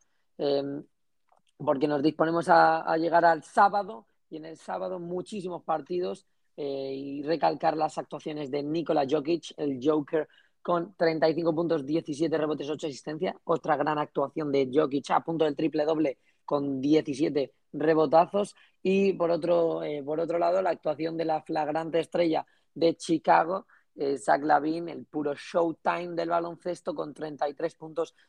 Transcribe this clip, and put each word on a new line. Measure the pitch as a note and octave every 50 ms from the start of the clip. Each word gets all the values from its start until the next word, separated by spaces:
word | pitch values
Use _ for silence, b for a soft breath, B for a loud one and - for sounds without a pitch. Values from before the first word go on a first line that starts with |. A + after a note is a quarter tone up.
| _ _ _ _ _ _ _ -
Em, | D3+ C#3+ C#3 C#3 C#3 C#3 C#3+ D3 G3 _ _ _ _ _ _ _ _ _ _ _ _ _ _
porque | - C#3+ C#3+ D3 C3+ C#3
nos | D3+ D3 D3 C#3
disponemos | D#3 D3+ - D#3+ D#3+ E3 E3+ E3 F3
a, | E3+ E3 E3 D#3+ D#3+ E3
a | - - E3
llegar | D#3+ E3 E3+ D#3+ E3+ E3+
al | E3+ E3 D#3
sábado, | - - - A#3 G3+ G3+ F#3+ G3+ G3+ F#3 A3 A3+ G#3+ _ _ _ _ -
y | E3+
en | D#3 D#3
el | D#3+ D#3+
sábado | - - - F#3 F#3 F#3 F#3 F#3 F3+
muchísimos | E3+ E3+ F3 F3+ F3+ - A3 G#3 E3 F#3 F3 D#3+ -
partidos, | - D#3+ D#3 C#3 - F3+ F3+ F3+ F#3+ G3 F#3+ _ _ _ _ _ _ _
eh, | - D3+ C#3 C#3 C#3 C3+ C3+ C3+
y | C3+ C#3 C#3 C#3 C#3+ C#3
recalcar | D3 E3+ D3 E3 E3 D#3 C#3 - D#3+ D3+
las | D#3+ D#3 D3+ -
actuaciones | E3+ D3 - - D3 - - D3+ D3+ D3+ C3
de | C3+ D3 C#3+
Nikola | D3 D#3 E3+ D3+ C#3 D#3+ D3+ C#3+
Jokic, | C3+ D3 D#3 C3+ D3 F3 D#3+ - - -
el | - D#3 C#3+ C3+ B2+
Joker, | A#2+ D#3 D3+ D#3 C#3+ - - D#3 - - b b b b b b
con | - - F3 E3+ E3+ - -
treinta | - F3 E3 D#3+ D#3+ E3 D#3+
y | D#3
cinco | D#3 E3+ E3 D#3+
puntos, | D3+ F3 D#3+ E3 D#3 C3+
diecisiete | C3+ D3+ E3 D#3+ - D3 C3 E3 D#3+ D#3
rebotes, | D#3+ D#3 D3+ D3+ C3+ C#3+ C#3
ocho | D#3 D#3 -
asistencias. | D#3 C3 - - D#3+ D#3 D#3+ F3+ F#3 - - -
Otra | - E3 D3+ - D#3+ D3+
gran | C3+ D3 D#3 D3+ D3
actuación | D3 - - D#3 C#3 C3 - - D#3 D3
de | C3+ C#3 C3+ B2+ B2
Jokic, | D3+ D#3 C3+ C3 C#3+ A#2+ -
a | F3+ D#3+
punto | - - E3 D#3 D#3+
del | D3+ C#3+
triple | - D#3 D#3 C#3 D#3 D3+
doble, | D3+ E3 D#3 D#3+ C#3 B2 _ _ _ _ _ _
con | - - C#3+ C#3+ C#3 C#3 C3
diecisiete | C3 D3 D#3 D#3 - D3+ C#3 A#2+ D#3 E3 C3+ D3 C3 - _ _ _ _ -
rebotazos. | D3 D3 D#3 D#3+ D#3 D#3 D3+ D#3+ D#3+ F3 E3 - G3+ G#3 - - b b b b b
Y | - F#3 F#3+ G3 G3 G3 F3+
por | D#3+ E3+ E3
otro, | E3+ E3 D#3 E3+ F3 E3+ E3 E3 D#3+ E3 E3
eh, | D#3 D3 D3 C3+
por | C#3 D#3 D#3
otro | E3+ D#3 E3+ E3+
lado, | E3+ E3+ F3+ F#3+
la | F#3+ F3+
actuación | D#3 - - D#3 D3+ C3 D#3+ E3 E3
de | E3 E3
la | D#3+ D#3 D3+
flagrante | - - D#3+ D#3 D3+ C#3+ D3+ D#3+ E3 E3 D3 E3
estrella | D#3 - - F3 F3 E3 D#3 C#3+ - _ _ _ _ _ -
de | D#3+ D#3+ E3 D#3+
Chicago, | - - - E3 D#3 - - E3 E3 E3 D#3+ F#3 - - b b b b b _
eh, | - D3 C#3 C#3
Zach | C3 - - D3+ C#3+
LaVine, | C#3 D3+ D3 C#3+ C#3+ D#3 D#3+ E3+ E3+ E3
el | C#3+ C3 B2+
puro | - - D3+ D3 D3 C#3+
Showtime | - - - - F3 E3+ E3 D#3 - - F#3 F3 E3+ F3 F3 E3+
del | E3 E3+ E3
baloncesto, | E3+ E3+ E3+ E3+ E3+ D#3 - F#3 F3 - - F#3 F3+
con | F#3 D#3+ D3+ C3+
treinta | - D3+ D#3 D3+ - D#3 D3
y | C#3+
tres | - D#3+ E3 -
puntos, | - D#3 D#3+ D#3 D#3+ E3 - - _ _